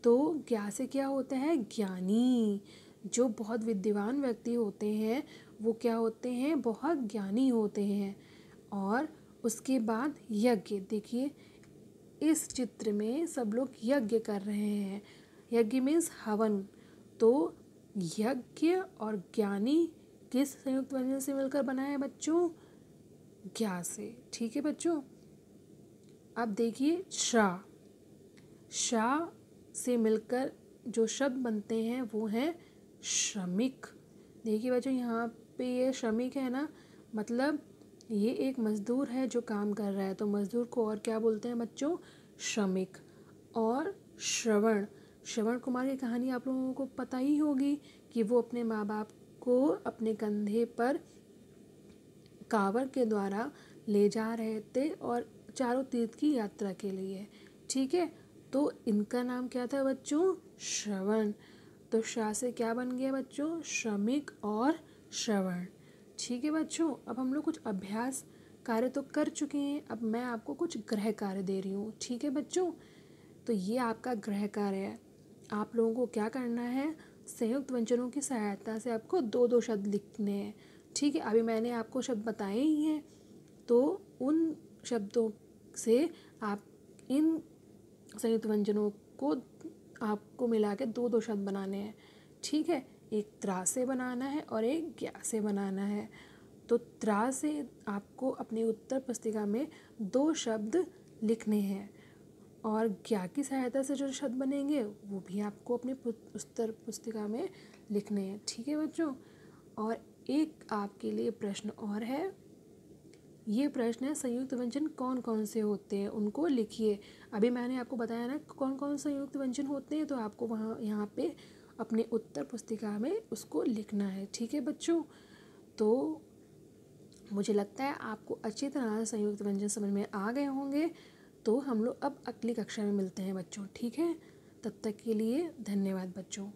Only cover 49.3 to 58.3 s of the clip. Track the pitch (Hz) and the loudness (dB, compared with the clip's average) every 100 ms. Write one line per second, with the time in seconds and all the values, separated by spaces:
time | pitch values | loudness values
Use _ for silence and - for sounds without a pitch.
49.3 | - 254 247 285 392 247 - 220 214 214 | -6 4 6 6 2 -4 -2 -2 0 0
50.3 | 208 208 220 233 - 240 320 - - - | 0 2 2 0 2 0 0 -6 -20 -20
51.3 | - - - - - - - - - - | -20 -20 -20 -20 -20 -20 -20 -20 -20 -20
52.3 | - - 220 196 220 269 262 226 208 196 | -20 0 2 4 2 0 0 2 2 0
53.3 | 196 262 - - - - 202 208 220 220 | -2 -4 -8 -20 -12 2 6 6 4 -2
54.3 | 233 220 220 - 247 294 392 - 240 233 | -2 -4 -4 -2 0 0 -2 -2 -2 -4
55.3 | - - - 247 254 262 240 226 - 302 | -16 -16 -2 0 0 0 0 -2 0 2
56.3 | 262 202 - 202 180 202 190 190 190 202 | 2 0 -4 -4 -4 -6 -4 -6 -8 -12
57.3 | - - - - 262 269 359 330 - - | -18 -20 -20 -4 0 2 2 2 -4 -20